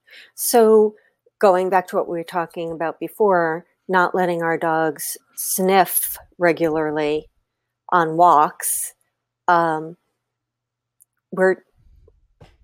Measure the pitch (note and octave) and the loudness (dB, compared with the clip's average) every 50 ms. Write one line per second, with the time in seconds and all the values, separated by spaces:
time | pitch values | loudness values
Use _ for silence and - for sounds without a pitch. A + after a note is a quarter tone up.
0 | _ _ - - - _ _ - - - - A#3+ A3 A3 A3 G#3+ G#3+ G#3+ G#3+ _ | _ _ -20 -20 -20 _ _ -10 -4 0 2 4 4 6 6 4 4 2 0 _
1 | _ _ _ _ _ _ _ - - G3+ F3+ F#3 F#3 F#3 G3 F#3 F3+ - G#3 F#3 | _ _ _ _ _ _ _ 0 2 2 4 2 2 0 0 -2 -2 -2 -4 -6
2 | - - F3 E3+ E3 - - F3+ E3 E3 - F3+ E3 E3 E3 D#3 E3+ D#3+ - - | -4 -4 -6 -8 -8 -6 -6 -6 -6 -6 -8 -10 -10 -8 -8 -8 -8 -8 -8 -8
3 | E3 D#3+ - - A3 G3+ F#3 F3 E3+ D#3+ D#3+ E3+ - _ _ _ _ - F#3 F#3 | -10 -8 -2 0 2 2 2 2 2 0 -2 -6 -8 _ _ _ _ -2 0 0
4 | F3 - - F#3+ F#3 E3+ F3 E3 E3 E3 E3 D#3 E3 E3 D#3+ D#3+ D#3+ D#3 C#3+ - | 0 0 0 -2 -2 -2 -2 -2 -2 -2 -2 -2 -2 -2 -2 0 -2 -2 -4 -6
5 | - - - - _ _ _ - - - - - F#3 F#3 F#3+ F#3+ F3 - - - | -10 -12 -12 -14 _ _ _ -12 -10 -6 -4 -2 0 2 4 4 2 2 0 -6
6 | - - - - - _ _ - F3+ E3+ D#3+ - E3 D#3+ D3+ D#3+ D#3 D3+ D3 D#3 | -6 -6 -10 -12 -18 _ _ -2 0 0 0 0 -2 -2 -2 -2 -2 -2 -2 -4
7 | D3+ D3 D3+ D#3 D3+ _ _ _ _ _ _ _ _ _ _ _ _ - - F3 | -2 -2 -4 -4 -8 _ _ _ _ _ _ _ _ _ _ _ _ -2 0 0
8 | E3 D#3+ D#3+ E3 F3 F3 D#3 D3 D3+ F3+ - - - - - - - - - _ | 0 0 2 4 4 6 6 4 4 2 -2 -6 -8 -6 -6 -6 -8 -12 -14 _
9 | _ _ _ _ _ _ _ _ _ - F3 E3+ E3+ E3 D#3 D#3 D#3+ E3 F3 _ | _ _ _ _ _ _ _ _ _ 0 2 2 2 0 -2 -4 -8 -12 -16 _
10 | _ _ _ _ _ _ _ _ _ _ _ _ _ _ _ _ _ _ _ _ | _ _ _ _ _ _ _ _ _ _ _ _ _ _ _ _ _ _ _ _
11 | _ _ _ _ _ - - F3+ F#3 F#3+ F3+ - _ _ _ _ _ _ _ _ | _ _ _ _ _ -8 -2 0 2 2 2 0 _ _ _ _ _ _ _ _
12 | _ _ _ _ _ _ _ _ - - _ _ | _ _ _ _ _ _ _ _ -20 -20 _ _